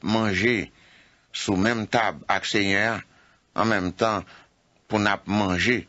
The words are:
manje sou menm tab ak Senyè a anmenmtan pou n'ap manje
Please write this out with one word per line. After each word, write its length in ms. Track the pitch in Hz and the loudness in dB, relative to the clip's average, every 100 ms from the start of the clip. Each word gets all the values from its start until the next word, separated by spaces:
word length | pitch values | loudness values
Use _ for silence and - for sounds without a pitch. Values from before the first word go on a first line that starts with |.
manje 680 | 90 110 107 92 113 113 - _ - - - _ _ | -2 0 0 0 0 0 -4 _ -20 -20 -20 _ _
sou 220 | - - 95 | -10 -2 2
menm 320 | 107 117 104 | 2 0 -2
tab 300 | 120 107 76 - | 0 0 -4 -2
ak 160 | 98 - | -2 0
Senyè 360 | 110 98 98 110 | 0 0 0 0
a 40 | 107 - _ _ _ _ - | -4 -10 _ _ _ _ -2
anmenmtan 680 | 110 104 90 87 113 104 - - - _ _ _ - | 0 2 0 0 0 0 -4 -18 -20 _ _ _ -2
pou 120 | 107 | 0
n'ap 240 | 104 98 - | 2 0 0
manje 560 | 104 98 90 98 120 | 0 2 0 0 -2